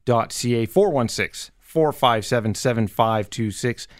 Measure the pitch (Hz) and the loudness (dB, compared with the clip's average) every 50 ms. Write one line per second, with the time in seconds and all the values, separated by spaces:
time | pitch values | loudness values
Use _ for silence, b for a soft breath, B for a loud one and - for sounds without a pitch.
0 | B - 120 113 110 - - - - 120 120 117 113 - - 185 208 196 151 131 | B 0 2 2 0 -2 -6 -4 -2 0 0 0 0 2 2 4 4 4 2 0
1 | 117 107 - - 95 - - - - - _ _ _ - - 160 156 147 131 - | 0 0 -2 -4 -4 -4 -6 -12 -18 -18 _ _ _ -4 0 2 2 2 2 2
2 | 135 123 117 110 101 - 131 120 107 110 101 - - 131 117 113 110 95 - - | 2 2 2 2 0 0 -2 0 0 -2 -4 -2 -2 -2 0 0 -2 -2 0 0
3 | 117 113 113 110 101 - - - 113 107 95 - - 120 117 - - b b | 0 2 2 -2 -4 -6 -6 -6 -6 -6 -6 -4 -4 -4 -6 -6 -12 b b